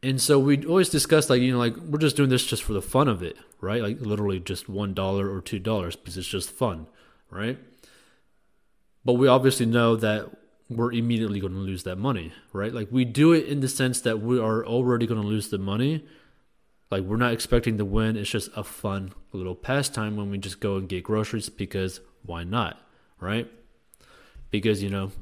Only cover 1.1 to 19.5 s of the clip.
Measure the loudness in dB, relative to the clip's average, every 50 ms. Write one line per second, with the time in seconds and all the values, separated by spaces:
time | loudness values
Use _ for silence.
1.1 | 4 4 6 6 4 4 4 4 2 2 2 0 0 -4 -8 -6 -2 2 2 2
2.1 | 4 4 4 4 4 2 2 0 -2 -4 -2 -2 -2 -2 -4 0 2 2 4 4
3.1 | 2 0 -4 -8 -10 -12 -20 _ _ _ -6 -2 -2 -2 -2 -2 -4 -4 -4 -2
4.1 | -2 0 0 0 -2 -2 -4 -6 -8 -8 -6 -8 -6 -4 -4 -4 -2 -2 -2 0
5.1 | 0 0 -2 -2 -4 -6 -8 -6 -6 -4 -2 -2 -2 -2 -2 -4 -8 -10 _ -14
6.1 | -12 -10 -8 -6 -6 -6 -6 -6 -4 -2 -2 -2 -2 -6 -10 -16 _ _ _ _
7.1 | _ _ _ _ -10 -6 -6 -6 -6 -6 -12 -20 _ _ _ -20 _ _ _ _
8.1 | _ _ _ _ _ _ _ _ _ _ _ _ _ _ _ _ _ _ _ 2
9.1 | 4 6 6 6 6 8 6 4 4 4 0 2 4 4 4 4 4 4 2 0
10.1 | 0 -2 -4 -10 -16 -20 _ _ _ _ _ _ -4 -2 -2 0 0 0 0 0
11.1 | 0 0 0 -2 -2 -2 -4 -4 -6 -4 -6 -6 -6 -6 -6 -8 -8 -4 -2 -2
12.1 | -2 -4 -6 -10 -14 -18 -20 _ -8 -6 -6 -4 -4 -6 -8 -2 0 0 0 0
13.1 | 2 4 6 6 6 6 4 0 -2 -2 -2 -2 0 0 0 0 0 0 -2 -2
14.1 | -2 -2 0 0 0 2 2 2 0 0 0 0 0 0 2 2 2 2 2 0
15.1 | 0 -2 -2 0 -2 -2 -2 -4 -6 -4 -4 -2 -2 0 0 0 0 -2 -6 -10
16.1 | -20 -20 _ _ _ _ _ _ _ _ _ _ _ _ _ _ -4 -4 -2 0
17.1 | 0 2 2 2 0 -2 -2 2 0 2 2 2 0 0 -2 0 0 0 2 2
18.1 | 0 -2 -4 -4 -4 -4 -6 -6 -10 -12 -12 -12 -14 -8 -4 -4 -4 -4 -6 -8
19.1 | -12 -16 -20 _ -10 -8 -6 -6